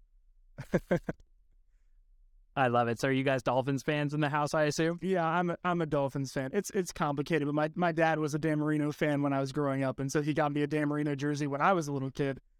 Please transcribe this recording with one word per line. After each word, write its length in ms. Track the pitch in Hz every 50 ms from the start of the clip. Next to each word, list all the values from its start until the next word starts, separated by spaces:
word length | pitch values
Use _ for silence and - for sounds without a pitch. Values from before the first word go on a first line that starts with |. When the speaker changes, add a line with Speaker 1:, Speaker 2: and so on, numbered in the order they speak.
| - _ _ _ _ _ - _ - - - - - - - 165
Speaker 1:
<laughs> 80 | - - 180 - - - - - - _ _ _ _ _ _ _ _ _ _ _ _ _ _ _ _ _ _ _ - - _ - - _ -
Speaker 2:
I 100 | 139 131
love 200 | 120 120 120 117
it. 120 | 117 113 -
So 100 | 143 135
are 20 |
you 120 | 135 131 135
guys 200 | 139 135 123 -
Dolphins 400 | 139 123 131 123 143 139 127 -
fans 300 | 160 151 147 147 139 151
in 80 | 151
the 80 | 151 139
house, 240 | 151 147 147 139 165
I 100 | 156 151
assume? 360 | 156 151 170 160 165 175 165
Speaker 1:
Yeah, 240 | 170 190 190 175 160
I'm 240 | 160 165 180 180 170
a, 80 | 165 - -
I'm 160 | 180 170 170
a 40 | 160
Dolphins 460 | 147 151 143 139 131 - 139 139 -
fan. 200 | - 143 131 131 202
It's, 160 | 202 - -
it's 220 | - 196 175 -
complicated, 560 | - - 165 143 139 147 139 - 165 147 143
but 60 | 147 147
my, 160 | 151 151 160 156
my 160 | 170 175 170
dad 260 | 156 165 160 160 156
was 160 | 156 156 135 151
a 60 | 156
Dan 200 | 156 160 151 151
Marino 320 | 151 151 151 151 147 151
fan 300 | 143 - 160 151 143 143
when 120 | 143 139 139
I 80 | 135
was 100 | 139 135
growing 320 | 127 151 147 135 135 135 135
up, 160 | 131 - -
and 100 | 135 139
so 100 | - 151
he 120 | 143 156 139
got 200 | 160 151 147 143
me 80 | 147
a 60 | 147
Dan 200 | 143 156 151 147
Marino 280 | 147 147 147 151 147 143
jersey 320 | 135 147 147 147 139 151
when 140 | 139 139 143
I 120 | 156 190 196
was 140 | 170 147
a 40 | 147
little 200 | 143 135 135 135
kid. 280 | - - 143 135 131 - - _ _